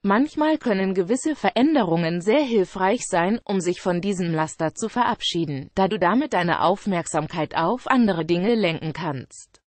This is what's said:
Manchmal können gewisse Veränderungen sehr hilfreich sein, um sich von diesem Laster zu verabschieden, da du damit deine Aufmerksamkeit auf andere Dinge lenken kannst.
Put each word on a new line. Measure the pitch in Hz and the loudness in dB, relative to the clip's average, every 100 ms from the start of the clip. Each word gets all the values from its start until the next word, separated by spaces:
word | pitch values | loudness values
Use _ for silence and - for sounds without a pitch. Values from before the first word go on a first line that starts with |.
Manchmal | 196 202 294 - 302 311 | 2 2 2 0 0 0
können | 247 190 190 | 0 0 0
gewisse | 190 175 254 320 | 0 0 -2 -2
Veränderungen | 302 196 - 285 302 185 165 165 175 | -2 0 2 2 4 2 2 0 -2
sehr | 175 269 | 2 2
hilfreich | 277 226 180 190 185 240 - | 2 2 0 0 0 0 0
sein, | 180 175 226 | 0 0 -2
um | - 196 | -2 -2
sich | 175 180 | -2 -2
von | 190 175 | -2 -2
diesem | 190 185 175 | -2 -2 -2
Laster | 160 156 - 156 | 0 -2 -2 -4
zu | - 226 | -4 -6
verabschieden, | 247 233 214 - 170 156 139 - | 0 -2 -2 -4 -2 -4 -6 -6
da | - 190 | 0 0
du | 208 | 2
damit | 175 226 302 | 2 2 0
deine | 190 170 156 | 0 0 2
Aufmerksamkeit | 165 196 214 175 160 160 156 175 151 - | 2 0 -2 -4 -2 -4 -2 -4 -4 -2
auf | 165 247 - | -2 -2 0
andere | 262 220 165 160 | 2 4 2 0
Dinge | 175 196 | 0 2
lenken | 233 180 160 160 | 2 0 -2 -6
kannst. | 156 165 135 - - - _ _ | -6 -6 -8 -12 -20 -20 _ _